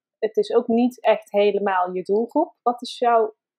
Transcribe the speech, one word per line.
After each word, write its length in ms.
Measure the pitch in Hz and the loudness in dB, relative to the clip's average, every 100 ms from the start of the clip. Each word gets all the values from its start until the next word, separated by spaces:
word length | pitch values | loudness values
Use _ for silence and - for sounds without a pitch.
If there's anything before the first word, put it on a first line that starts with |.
| _ - | _ -6
het 180 | 220 - | -4 -2
is 160 | 208 | 0
ook 120 | 226 240 | 0 0
niet 340 | 226 247 - | 0 0 0
echt 280 | - 214 - | 0 0 0
helemaal 640 | 202 208 196 202 185 180 | 0 2 0 -2 -2 -2
je 100 | 185 | -4
doelgroep. 540 | 180 202 240 294 349 _ | -2 -2 0 -2 -2 _
Wat 200 | 240 247 | -4 -4
is 160 | 247 - | -8 -2
jouw 380 | 233 226 214 - _ | 2 2 0 -6 _